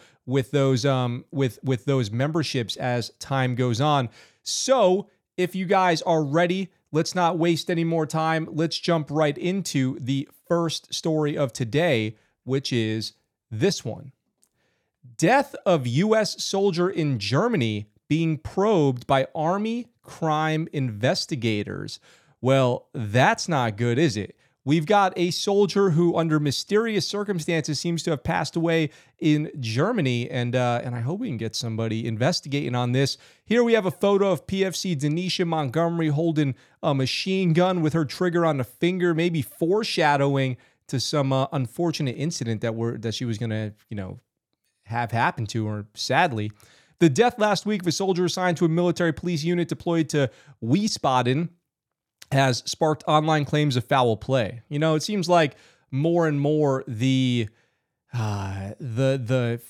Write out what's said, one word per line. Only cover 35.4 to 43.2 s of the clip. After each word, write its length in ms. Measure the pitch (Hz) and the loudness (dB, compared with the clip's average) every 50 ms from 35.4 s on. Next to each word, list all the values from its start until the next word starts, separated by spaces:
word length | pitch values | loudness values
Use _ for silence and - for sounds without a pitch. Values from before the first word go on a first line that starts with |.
| 185 | -2
Montgomery 600 | 165 165 160 147 127 113 165 170 170 170 170 165 151 | 0 -2 -2 -2 -2 0 0 0 0 0 0 0 0
holding 460 | 143 147 170 165 160 156 147 135 123 - _ _ _ _ | 2 2 0 0 2 2 0 0 -2 -4 _ _ _ _
a 120 | - 160 143 | -2 0 0
machine 580 | 135 131 127 - - - 190 190 190 190 175 | 0 0 -2 -2 -4 -2 -2 0 2 2 4
gun 300 | 156 175 175 185 190 180 | 4 4 4 4 2 2
with 100 | 156 151 | 0 0
her 140 | 147 165 151 | 0 0 -2
trigger 400 | 120 - - 180 180 165 175 170 | -2 -2 -2 -2 0 2 2 2
on 100 | 160 147 | 2 2
the 80 | 135 120 | 0 -4
finger, 500 | - - - 165 175 185 185 180 175 165 | -6 -4 -2 -2 0 0 2 0 2 2
maybe 280 | 156 170 175 165 156 | 2 0 0 0 -2
foreshadowing 1120 | 131 - - - 170 160 190 214 226 - - 180 160 147 143 139 139 143 139 139 135 131 123 - _ _ _ _ _ | -4 -6 -6 -4 0 0 0 0 0 -2 0 2 4 4 4 4 2 2 2 0 0 -2 -4 -8 _ _ _ _ _
to 120 | - - 127 | -6 -4 -4
some, 320 | - - - 147 135 135 | -2 0 0 0 2 2
uh, 160 | 135 131 135 - | 2 0 0 0
unfortunate 640 | - 139 127 117 - - 175 170 151 - 151 131 120 | -2 -4 -4 -4 -4 -2 -2 -2 -2 -2 -2 -4 -4
incident 460 | - 139 170 170 - 120 113 113 104 | -4 -4 -4 -4 -4 -4 -4 -4 -2
that 120 | 120 117 113 | -2 -4 -2
we're, 220 | 113 113 117 120 | -2 -4 -4 -4
that 160 | 117 107 113 | -4 -6 -6
she 140 | 107 - | -6 -4